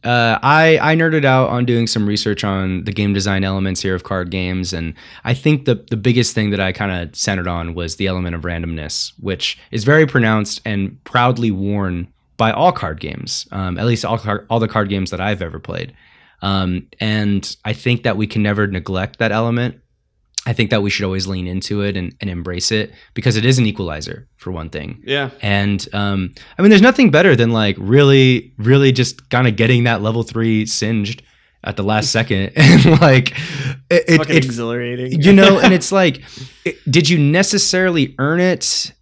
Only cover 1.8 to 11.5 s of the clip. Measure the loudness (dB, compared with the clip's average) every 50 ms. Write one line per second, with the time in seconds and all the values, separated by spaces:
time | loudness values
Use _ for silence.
1.8 | 0 -2 -2 -2 -2 -2 -2 -2 -2 -4 -4 -4 -4 -4 -2 -2 -2 -4 -4 -6
2.8 | -6 -6 -4 -2 -2 0 0 -2 -2 -2 -2 -2 -2 -2 -2 -2 -2 -4 -4 -4
3.8 | -4 -4 -4 -4 -6 -6 -6 -6 -6 -4 -6 -6 -4 -4 -4 -6 -6 -6 -6 -8
4.8 | -8 -8 -10 -12 -18 -20 -20 -8 _ -4 -4 0 2 0 0 2 2 -2 -2 -2
5.8 | -2 _ -8 -2 0 0 2 2 0 0 -2 -2 -2 -2 -2 -2 -2 -4 -2 -4
6.8 | -4 -4 -4 -6 -8 -10 -8 -6 -4 -4 -4 -4 -4 -4 -6 -6 -6 -8 -8 -8
7.8 | -8 -10 -6 -4 -4 -4 -2 -4 -4 -6 -6 -6 -6 -6 -6 -6 -6 -6 -8 -8
8.8 | -8 -8 -8 -8 -8 -10 _ -12 -8 -8 -8 -6 -6 -8 -8 -10 -16 _ -8 -4
9.8 | 0 2 4 4 4 4 2 2 2 2 2 0 -2 -4 -8 -10 _ -6 -4 -4
10.8 | -4 -6 -8 -14 _ -4 0 2 2 2 0 0 -2 -2